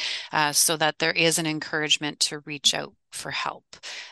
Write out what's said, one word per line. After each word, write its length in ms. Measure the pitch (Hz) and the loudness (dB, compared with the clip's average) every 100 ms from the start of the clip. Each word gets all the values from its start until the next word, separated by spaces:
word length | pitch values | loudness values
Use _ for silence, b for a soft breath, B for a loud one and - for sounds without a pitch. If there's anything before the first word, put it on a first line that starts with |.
| B B B | B B B
uh, 220 | 156 151 | 0 2
so 240 | 143 - 160 | 4 2 2
that 220 | 156 - | 0 2
there 120 | 165 | 0
is 280 | 175 165 160 | 4 4 4
an 60 | 160 | 0
encouragement 760 | 156 - 160 151 - 147 - | -4 -4 -2 0 0 0 -2
to 180 | - 151 151 | -2 -4 -10
reach 280 | 143 - | 0 2
out 200 | 156 147 - _ | 2 -2 -12 _
for 200 | - - | -12 -8
help. 340 | - - - _ - B B B | -4 -4 -6 _ -18 B B B